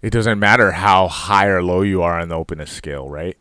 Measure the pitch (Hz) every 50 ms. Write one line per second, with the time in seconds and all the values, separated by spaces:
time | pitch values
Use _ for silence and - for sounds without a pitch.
0 | - 113 110 117 110 113 110 101 104 101 110 123 113 98 85 87 98 101 95 92
1 | 95 87 - - - 98 104 98 98 101 98 90 87 90 90 92 98 101 95 92
2 | 85 85 85 85 85 85 82 82 82 - 87 78 76 - - - - 78 71 69
3 | 67 67 73 73 82 90 90 _